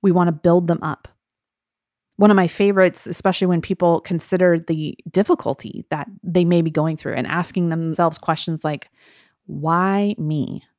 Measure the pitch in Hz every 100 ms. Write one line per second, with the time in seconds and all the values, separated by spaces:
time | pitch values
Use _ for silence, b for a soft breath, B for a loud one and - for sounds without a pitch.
0 | 202 175 175 156 175 170 175 165 156 147
1 | - _ _ _ _ _ _ _ _ _
2 | _ - 208 202 175 - 202 196 185 -
3 | - 175 196 185 185 175 - 190 175 165
4 | - 170 - 185 180 170 165 160 151 -
5 | - - 208 359 - 135 107 - - 151
6 | 143 196 180 175 175 175 165 156 156 156
7 | - - - 165 170 - 170 160 165 160
8 | 170 156 - 160 - 160 156 147 - b
9 | b b b b _ 151 151 170 185 196
10 | 202 - 151 156 131 - _